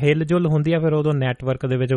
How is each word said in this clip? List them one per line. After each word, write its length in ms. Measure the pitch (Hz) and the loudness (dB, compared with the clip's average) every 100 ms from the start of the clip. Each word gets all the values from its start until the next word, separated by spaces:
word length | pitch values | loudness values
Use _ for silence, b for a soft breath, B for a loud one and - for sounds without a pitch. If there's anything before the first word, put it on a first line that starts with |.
ਹਿਲ 220 | 147 156 | 0 0
ਜੁਲ 220 | 156 175 170 | 0 0 2
ਹੁੰਦੀ 260 | 156 151 | 0 0
ਆ 60 | 165 | 0
ਫਿਰ 140 | 160 | 0
ਉਦੋਂ 200 | 151 151 | 0 0
ਨੈਟਵਰਕ 520 | 143 131 123 131 127 131 | 0 -2 -4 -4 -4 -2
ਦੇ 100 | 127 | -2
ਵਿੱਚ 180 | 127 | 0